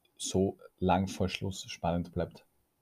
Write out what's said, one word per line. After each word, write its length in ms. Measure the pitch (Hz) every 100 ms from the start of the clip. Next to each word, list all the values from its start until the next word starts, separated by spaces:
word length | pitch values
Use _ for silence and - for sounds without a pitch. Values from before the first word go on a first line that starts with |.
| _ -
so 400 | - 92 95 - - -
lang 300 | 92 90 98
vor 200 | - 92
Schluss 360 | - 98 95 -
spannend 440 | - 85 87 85
bleibt. 340 | 87 82 - _ _ _ _